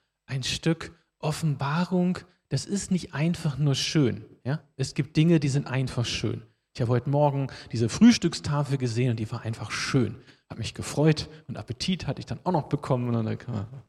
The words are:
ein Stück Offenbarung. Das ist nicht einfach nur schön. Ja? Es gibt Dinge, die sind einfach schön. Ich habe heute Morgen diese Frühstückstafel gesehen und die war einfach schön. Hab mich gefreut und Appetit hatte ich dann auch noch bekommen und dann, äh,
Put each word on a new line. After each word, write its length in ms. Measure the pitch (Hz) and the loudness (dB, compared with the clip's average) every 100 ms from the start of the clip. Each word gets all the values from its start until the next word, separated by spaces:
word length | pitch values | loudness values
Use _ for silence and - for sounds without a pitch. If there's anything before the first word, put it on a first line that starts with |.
| _ _ - | _ _ -10
ein 180 | 135 | -6
Stück 500 | 123 - 160 165 - - _ _ | -4 -2 0 -2 -4 -18 _ _
Offenbarung. 1000 | 151 147 160 135 139 156 180 185 180 180 - _ - | -6 -2 -2 -2 -2 -2 0 0 0 -2 -8 _ -6
Das 160 | 143 - | -6 -4
ist 260 | 196 - | -6 -2
nicht 220 | 180 - | -2 -2
einfach 440 | 135 160 175 160 127 | -2 0 0 -2 0
nur 180 | 147 127 | 0 0
schön. 500 | - 165 127 101 - - 120 | 0 2 2 2 -8 -12 -6
Ja? 160 | 156 - - | -6 -6 -6
Es 160 | 135 | -6
gibt 240 | - 147 - | -4 -2 2
Dinge, 220 | 160 165 | 6 6
die 100 | 143 | 4
sind 180 | 139 - | 0 0
einfach 380 | 127 127 - 117 | -2 -2 -2 -2
schön. 380 | - 113 113 - _ _ | -2 -4 -4 -8 _ _
Ich 80 | - | -4
habe 100 | 117 | 0
heute 180 | 123 131 | 0 2
Morgen 380 | 143 147 139 135 - - | 2 4 2 -4 -8 -8
diese 180 | 117 113 | -2 0
Frühstückstafel 880 | - 233 226 170 - - 147 135 135 | 8 8 8 2 -2 -2 0 0 0
gesehen 340 | 123 113 127 | -2 0 0
und 80 | 113 | 0
die 120 | 107 | -4
war 100 | 117 | -6
einfach 300 | 113 113 113 | -8 -8 -8
schön. 500 | - - 139 104 - - - - | -6 0 2 2 -2 -16 -20 -18
Hab 120 | - | -10
mich 160 | 110 - | -10 -8
gefreut 520 | 110 - 156 151 - - - | -6 2 4 4 -2 -12 -14
und 100 | - | -12
Appetit 480 | - - - 185 - | -10 -8 -4 -4 -4
hatte 140 | 127 | -6
ich 60 | - | -6
dann 120 | 120 | -6
auch 80 | - | -2
noch 180 | 175 - | -2 0
bekommen 380 | 143 - 127 123 | -4 0 0 0
und 180 | 117 110 | 0 0
dann, 20 | |
äh, 380 | 110 - 110 107 135 | -4 -6 -6 -6 -12